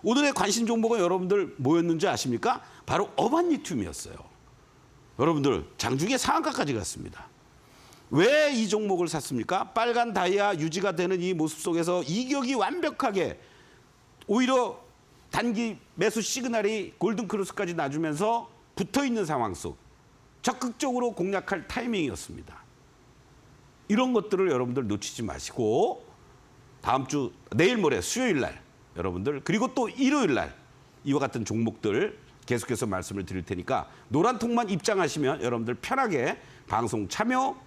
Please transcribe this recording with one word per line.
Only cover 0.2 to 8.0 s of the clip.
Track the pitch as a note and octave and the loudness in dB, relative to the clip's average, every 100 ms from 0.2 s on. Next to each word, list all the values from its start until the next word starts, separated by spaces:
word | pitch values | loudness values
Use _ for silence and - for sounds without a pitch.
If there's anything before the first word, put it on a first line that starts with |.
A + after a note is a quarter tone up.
| D4 | 4
관심 | - C4 A3+ A#3 | 2 0 2 0
종목은 | A#3 A3 A#3 | 2 2 2
여러분들 | F3 F#3 F#3 G3+ D3+ - | 2 2 2 0 0 -2
뭐였는지 | C3+ E3+ E3+ E3 F#3 | 2 4 4 2 2
아십니까? | C3+ C3 A#2 A#3 B3 - - - | 0 0 0 0 -2 -6 -18 -2
바로 | E3 G#3 - | -2 0 0
어반리튬이었어요. | - D#4+ F4 D4 - C#3 F2 - - - - - - - - - - - - - | 2 2 2 0 -2 -4 -4 -8 -12 -14 -20 -20 -20 -20 -20 -20 -20 -20 -18 0
여러분들 | D3 D#3 C#3 F#2+ - - | 0 2 2 0 -2 -6
장중에 | A2+ C3+ F#3 C4 | -2 -2 0 0
상한가까지 | - E4 D#4 C4 D#3+ | 0 0 0 -2 -2
갔습니다. | A2+ F#2 - F2+ - - - - - - - - - | -4 -6 -10 -12 -14 -20 -20 -20 -20 -20 -20 -20 -20